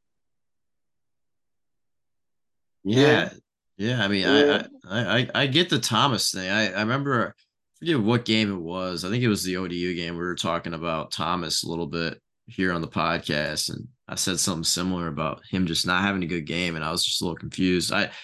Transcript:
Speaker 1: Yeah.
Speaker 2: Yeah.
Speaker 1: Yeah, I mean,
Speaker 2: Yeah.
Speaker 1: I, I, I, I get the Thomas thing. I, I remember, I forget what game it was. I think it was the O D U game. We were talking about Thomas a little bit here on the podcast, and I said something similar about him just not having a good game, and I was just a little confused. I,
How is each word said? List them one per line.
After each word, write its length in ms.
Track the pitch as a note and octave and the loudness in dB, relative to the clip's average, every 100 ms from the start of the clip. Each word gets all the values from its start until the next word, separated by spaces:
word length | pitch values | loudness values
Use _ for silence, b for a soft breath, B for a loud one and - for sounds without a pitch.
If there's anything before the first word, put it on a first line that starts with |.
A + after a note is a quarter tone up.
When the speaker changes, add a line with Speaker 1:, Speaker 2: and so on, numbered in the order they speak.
| _ _ _ _ _ _ _ _ _ _ _ _ _ _ _ _ _ _ _ _ _ _ _ _ _ _ _ _ | _ _ _ _ _ _ _ _ _ _ _ _ _ _ _ _ _ _ _ _ _ _ _ _ _ _ _ _
Speaker 1:
Yeah. 180 | F#2+ B2 | 2 6
Speaker 2:
Yeah. 240 | D3 G#2 D#2+ - _ _ _ - | 6 6 2 -6 _ _ _ -6
Speaker 1:
Yeah, 260 | A2 B2+ | -2 0
I 40 | G2+ | 2
mean, 140 | G2+ | 2
Speaker 2:
Yeah. 460 | F2+ C#3+ C#3+ G#2 - - F2 | 4 6 6 2 -2 -16 -6
Speaker 1:
I, 120 | A2 | -2
I, 180 | F#2 A#2 | 2 2
I, 120 | B2 | 2
I 120 | B2 C#3 | 0 2
get 220 | D3+ F3 | 2 2
the 100 | C#3 | 0
Thomas 520 | - A2 C#3 G#2 - | 2 2 4 2 0
thing. 180 | G2 F#2 | -2 -2
I, 220 | G#2+ G#2 | 0 0
I 80 | F#2+ | 0
remember, 480 | A2 C3+ C#3 A#2+ E2 | 0 0 0 0 0
I 500 | - _ _ _ _ | -6 _ _ _ _
forget 200 | E3 C#3 | 0 2
what 260 | G#2 A#2+ | 4 2
game 260 | A#2 A2 G#2 | 4 2 2
it 100 | F#2+ | 0
was. 420 | E2 F#2 F#2 E2+ | -4 -4 -4 -4
I 60 | F2+ | -2
think 140 | B2 | 2
it 60 | A#2+ | 2
was 140 | G2 | 2
the 140 | F#2 F2+ | 0 -2
O 100 | F2+ | -2
D 80 | |
U 200 | F2 F2+ | -2 -2
game. 180 | F2 E2+ | -2 -4
We 100 | E2+ | -4
were 120 | F2+ | -4
talking 380 | E2+ F2 E2+ E2+ | -2 -2 -2 -4
about 380 | E2 E2+ D#2+ - | -6 -4 -4 -4
Thomas 520 | - E2 F2+ D#2+ - | -4 -2 -2 -2 -4
a 60 | - | -2
little 180 | E2 D2+ | -4 -4
bit 340 | E2+ E2 - _ _ - | -2 -4 -6 _ _ -10
here 240 | G2 F#2 | -2 0
on 100 | E2+ | 0
the 60 | D#2+ | -2
podcast, 800 | F2 E2 E2+ - D2+ D2+ D2+ - | 0 0 0 0 -2 -2 -2 -4
and 180 | - - _ - | -6 -12 _ -10
I 80 | |
said 240 | - F#2+ E2+ | -4 -2 0
something 240 | G2+ E2 | 0 0
similar 440 | E2 F2 F#2 F2+ E2 | 0 0 0 -2 -4
about 340 | D2 D2+ - | -4 -4 -6
him 220 | - F#2 E2+ | -4 -2 0
just 180 | D#2+ | 0
not 160 | F2 F2+ | 0 2
having 220 | G2+ G2 | 2 0
a 40 | E2 | -2
good 200 | F2 D2 | -4 -4
game, 280 | E2+ F2+ | -2 -2
and 80 | D#2+ | -2
I 60 | D#2 | -2
was 160 | F2 | -2
just 160 | - - | -2 -2
a 40 | |
little 120 | F2+ D#2 | -2 -4
confused. 560 | D#2+ - F#2 F2+ D#2+ | -8 0 2 2 2
I, 160 | G#2 F#2 B | 0 0 B